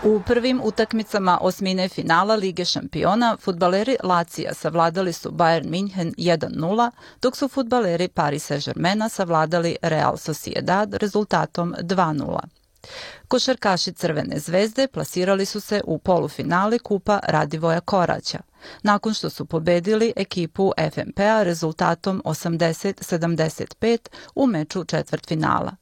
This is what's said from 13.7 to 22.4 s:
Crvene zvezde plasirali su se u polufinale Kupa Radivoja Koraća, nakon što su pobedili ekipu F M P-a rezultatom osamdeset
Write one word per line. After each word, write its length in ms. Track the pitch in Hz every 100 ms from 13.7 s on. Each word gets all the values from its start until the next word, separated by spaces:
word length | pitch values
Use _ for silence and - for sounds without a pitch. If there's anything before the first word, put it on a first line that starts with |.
| 180 -
Crvene 460 | 170 170 151 - -
zvezde 480 | 151 175 220 220 269
plasirali 580 | - 147 - 180 196 196
su 140 | 214
se 220 | - 208 -
u 120 | 156
polufinale 800 | - 175 156 - 135 175 202 240
Kupa 400 | - 202 - 202
Radivoja 560 | - 156 151 156 165 165
Koraća, 600 | - 196 135 - - - - _ - -
nakon 300 | 202 202 220
što 160 | 220 156
su 160 | - 151
pobedili 680 | 165 160 175 175 220 226 -
ekipu 560 | 196 - 165 - 190 -
F 200 | 160 -
M 140 | - 143
P-a 280 | 202 220
rezultatom 800 | 190 165 160 160 175 165 - 190 -
osamdeset 720 | 156